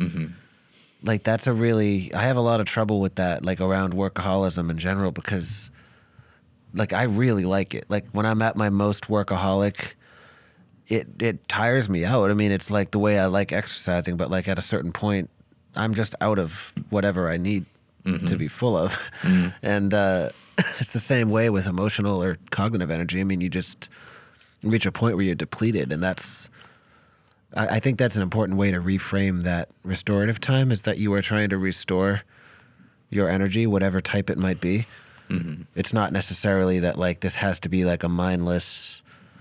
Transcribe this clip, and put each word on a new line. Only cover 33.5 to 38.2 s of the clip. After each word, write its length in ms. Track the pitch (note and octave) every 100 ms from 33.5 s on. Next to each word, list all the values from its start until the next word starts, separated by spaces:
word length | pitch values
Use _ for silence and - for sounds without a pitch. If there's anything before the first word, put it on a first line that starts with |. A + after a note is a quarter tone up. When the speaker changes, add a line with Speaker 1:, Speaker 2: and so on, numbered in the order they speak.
| G#2+ A2+
Speaker 2:
whatever 360 | G2 G2 F#2
type 260 | - G2+ G2
it 80 | F#2
might 240 | F#2 F2+
be. 260 | F2 G#2 A#2 - - - -
Speaker 1:
Mm-hmm. 320 | F#2 E2+ D2+ -
Speaker 2:
It's 200 | - -
not 180 | A2+ G2+
necessarily 680 | F#2 - F#2+ G#2 F#2+ F#2 F#2
that, 180 | F2 -
like, 220 | F2+ E2+
this 160 | F#2+ -
has 220 | G2+ F2+
to 100 | E2+
be, 160 | F#2 F2+
like, 160 | E2+
a 60 | F2
mindless 880 | F2